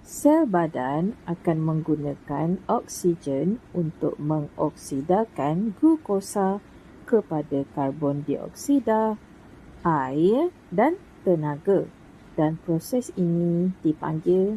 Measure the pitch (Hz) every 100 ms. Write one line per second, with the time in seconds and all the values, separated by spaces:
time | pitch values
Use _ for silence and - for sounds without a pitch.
0 | - - 285 320 294 175 160 131 127 147
1 | 190 - - 170 - 160 160 156 156 151
2 | 143 143 - 143 160 185 - 226 - -
3 | 180 170 143 135 165 233 - 175 160 -
4 | 156 - 147 156 143 - 147 - - 139
5 | 156 190 220 - 139 165 226 185 311 320
6 | - 196 196 214 190 202 - - - -
7 | - 226 - 156 151 139 139 - 135 147
8 | 143 143 147 139 - - - 285 226 220
9 | 220 214 - - - - - - 175 156
10 | 131 143 180 240 349 - - 175 262 370
11 | - - - 170 151 147 196 185 - -
12 | - - - - 156 160 - 165 - 254
13 | - - 170 170 175 170 185 185 160 156
14 | 151 160 175 185 190